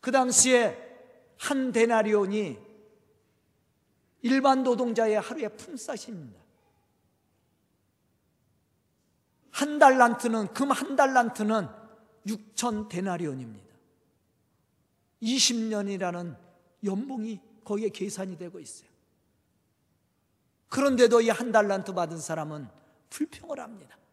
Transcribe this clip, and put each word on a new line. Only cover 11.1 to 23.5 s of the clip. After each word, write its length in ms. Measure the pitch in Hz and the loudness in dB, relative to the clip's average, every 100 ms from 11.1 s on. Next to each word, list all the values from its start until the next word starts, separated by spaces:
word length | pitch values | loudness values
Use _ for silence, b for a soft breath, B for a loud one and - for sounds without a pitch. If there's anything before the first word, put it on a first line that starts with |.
| 262 233 220 208 220 156 - - - _ _ 196 | 4 0 -2 -2 -2 -4 -12 -20 -20 _ _ -10
육천 640 | 214 - - 247 214 214 | -10 -10 -6 -4 -4 -6
데나리온입니다. 760 | 175 190 175 165 131 120 104 98 _ _ _ _ _ _ _ _ _ _ _ _ _ _ _ 226 | -6 -4 -4 -6 -8 -12 -16 -20 _ _ _ _ _ _ _ _ _ _ _ _ _ _ _ -2
이십 320 | 262 - 240 | 2 2 0
년이라는 760 | 220 214 202 196 180 175 175 127 _ _ _ _ | -2 -2 -4 -4 -4 -4 -8 -12 _ _ _ _
연봉이 560 | 208 196 269 262 220 208 _ _ | -4 -4 -6 -8 -8 -10 _ _
거기에 260 | - 208 220 | -6 -4 -4
계산이 480 | - 190 190 190 170 | -4 -8 -8 -10 -10
되고 220 | 175 180 | -14 -16
있어요. 300 | 147 - _ _ _ _ _ _ _ _ _ _ _ _ _ _ _ _ _ _ _ | -18 -20 _ _ _ _ _ _ _ _ _ _ _ _ _ _ _ _ _ _ _
그런데도 520 | - 277 254 240 233 | 0 2 6 6 6
이 80 | 226 | 4
한 220 | 214 247 | 0 2
달란트 420 | 220 208 196 190 | 4 4 0 -4
받은 260 | 185 165 165 | -6 -6 -6
사람은 480 | 147 160 151 151 131 - _ _ _ | -8 -8 -8 -12 -14 -20 _ _ _
불평을 500 | - 302 - 330 | -8 -8 -8 -14